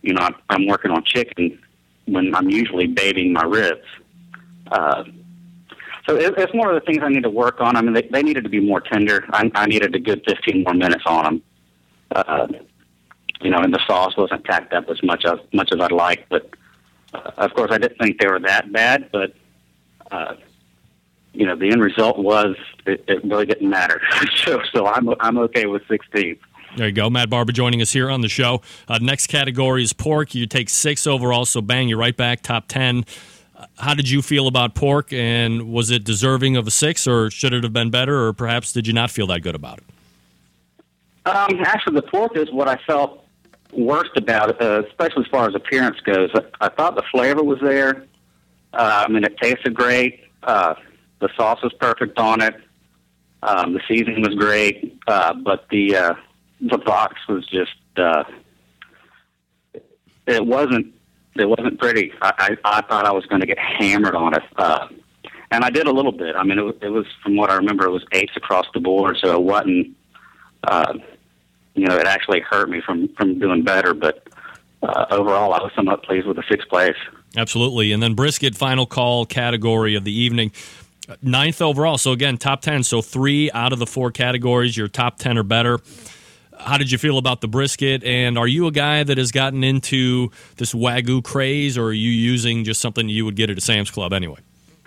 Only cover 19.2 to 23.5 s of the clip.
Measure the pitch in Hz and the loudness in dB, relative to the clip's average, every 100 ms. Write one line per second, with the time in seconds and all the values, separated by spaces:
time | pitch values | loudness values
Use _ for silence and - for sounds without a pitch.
19.2 | 98 - _ _ _ _ _ _ - 95 | -4 -8 _ _ _ _ _ _ -12 -8
20.2 | 80 - - _ _ _ _ _ _ _ | -8 -10 -18 _ _ _ _ _ _ _
21.2 | _ - 98 85 95 117 104 101 113 110 | _ -2 0 0 2 4 2 4 2 2
22.2 | 98 107 104 95 - - - 95 - 95 | 2 4 2 -2 -12 -12 -4 -4 0 -2
23.2 | 101 104 101 | 0 0 0